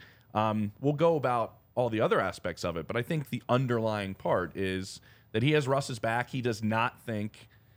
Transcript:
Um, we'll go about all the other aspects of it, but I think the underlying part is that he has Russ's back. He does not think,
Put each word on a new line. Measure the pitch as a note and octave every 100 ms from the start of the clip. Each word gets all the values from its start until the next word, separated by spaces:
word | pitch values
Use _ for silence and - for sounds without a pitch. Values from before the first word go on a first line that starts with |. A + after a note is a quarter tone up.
| - - _
Um, | G#2 A2 G#2+ G2+ -
we'll | C3+
go | D3 E3 D#3+
about | C3 A#2+ A2 - _
all | - B2
the | A2
other | C#3+ G3
aspects | F#2+ - - E2
of | F2+ E2
it, | D#2
but | A2
I |
think | A#2+ D#3+ C#3
the | B2+ -
underlying | B2 C3 A#2+ A2 G#2+ G2
part | F#2+ F3 A#2+ F2 E2
is | F#2+ F#2+ G2 - - - _
that | A2
he | C3
has | D3+ C3
Russ's | C3+ C#3+ B2
back. | A2+ A#2 B2
He | C3+
does | A#2+ G#2
not | G#2+ A2 A#2+ -
think, | - G#2+ G#2+ - - - _